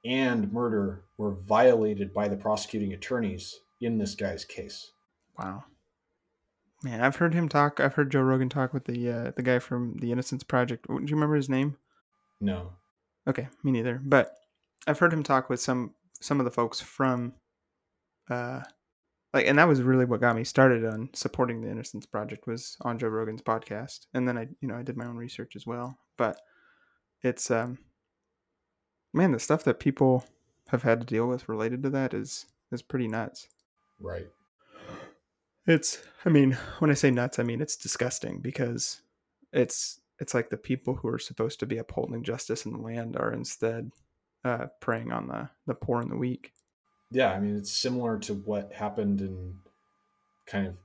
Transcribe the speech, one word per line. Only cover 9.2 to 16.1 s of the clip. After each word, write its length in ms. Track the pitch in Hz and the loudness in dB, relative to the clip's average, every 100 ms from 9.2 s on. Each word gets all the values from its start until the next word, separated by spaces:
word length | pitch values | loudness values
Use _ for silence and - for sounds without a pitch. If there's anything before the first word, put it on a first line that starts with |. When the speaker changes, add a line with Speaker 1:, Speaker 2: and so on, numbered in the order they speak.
| 123 127 | -4 -2
Speaker 2:
the 60 | |
guy 160 | 127 123 | 2 2
from 380 | - 123 120 - | 0 -4 -4 -4
the 140 | 120 | -2
Innocence 320 | 120 127 127 | -2 -2 -6
Project. 420 | - 127 123 117 - | 0 2 2 -2 -4
Do 60 | |
you 220 | 135 143 151 | -4 0 2
remember 200 | 151 151 | 4 2
his 140 | 131 | 2
name? 280 | 131 143 143 _ _ _ _ _ _ | 0 0 -4 _ _ _ _ _ _
Speaker 1:
No. 320 | 101 90 90 - _ _ _ _ - | -2 -2 -8 -16 _ _ _ _ -4
Speaker 2:
Okay, 200 | 135 139 _ | -4 -6 _
me 80 | 143 | 0
neither. 280 | 123 120 123 | 0 0 -2
But 320 | 135 139 - - _ _ _ _ - | 6 6 6 -4 _ _ _ _ 0
I've 140 | 147 | 6
heard 140 | 175 | 6
him 100 | 160 | 4
talk 260 | 143 135 - | 4 2 2
with 100 | 123 | -2
some, 360 | - 127 117 _ _ | 0 0 -2 _ _